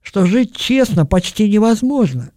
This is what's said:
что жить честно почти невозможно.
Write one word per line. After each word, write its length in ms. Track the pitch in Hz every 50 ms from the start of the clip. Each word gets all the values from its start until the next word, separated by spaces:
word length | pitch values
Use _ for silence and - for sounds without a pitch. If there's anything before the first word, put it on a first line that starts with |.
что 260 | _ - - 202 185
жить 300 | 175 196 247 254 - -
честно 500 | - - - 247 269 262 - - 165 160
почти 420 | 143 - 185 180 - - - 214 208
невозможно. 840 | 202 214 214 226 233 208 - 254 285 277 233 156 131 127 120 131 _